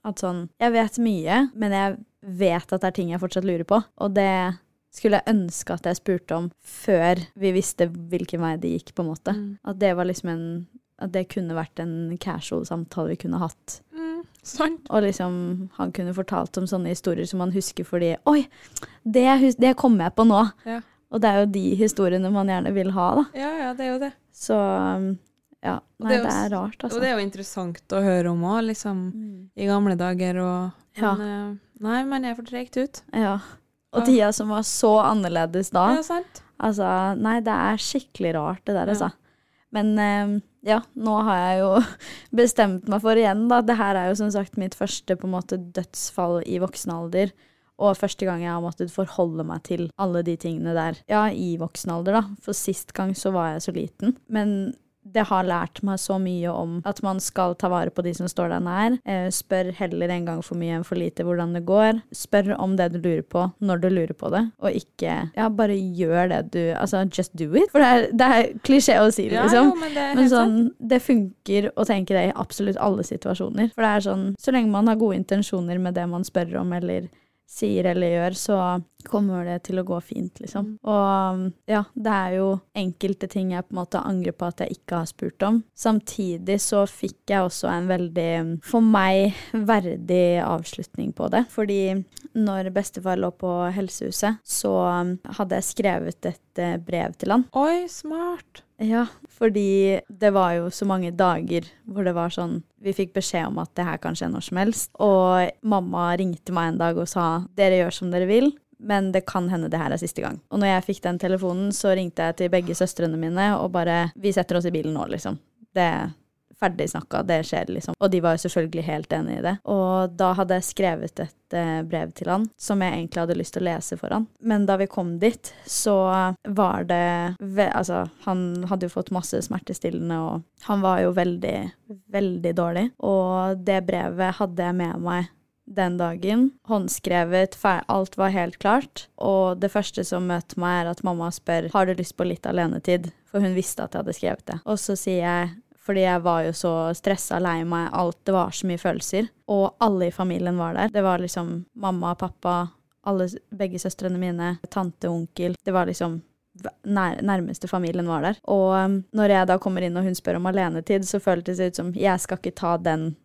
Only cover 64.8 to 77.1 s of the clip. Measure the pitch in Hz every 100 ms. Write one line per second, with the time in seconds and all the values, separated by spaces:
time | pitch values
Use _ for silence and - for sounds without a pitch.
64.8 | - - 170 160 160 - 220 214 214 196
65.8 | 185 175 170 170 180 170 160 175 165 165
66.8 | 196 190 190 - 175 160 156 214 415 285
67.8 | 254 247 - 226 254 233 - - - 269
68.8 | - 175 214 214 190 208 214 240 285 349
69.8 | 311 285 277 254 262 240 226 220 233 -
70.8 | 226 247 - 240 190 - - 196 208 -
71.8 | 208 202 180 190 180 - - - 202 190
72.8 | 208 185 175 180 185 185 185 196 220 -
73.8 | 220 208 196 190 190 196 - 254 220 202
74.8 | 226 220 220 185 185 196 202 190 170 180
75.8 | 180 180 175 175 190 185 170 175 180 175
76.8 | 175 92 175